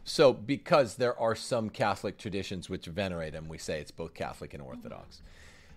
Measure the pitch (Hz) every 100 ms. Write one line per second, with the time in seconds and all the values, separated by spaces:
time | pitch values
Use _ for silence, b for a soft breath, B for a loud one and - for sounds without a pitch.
0 | - - 143 113 104 139 - 165 120 113
1 | 123 - 113 110 - 120 110 - 110 98
2 | 104 - 110 98 95 92 82 92 - 82
3 | 95 85 78 80 80 80 - 80 73 -
4 | 82 - 69 - - 73 67 64 - 50
5 | 50 - b b b b b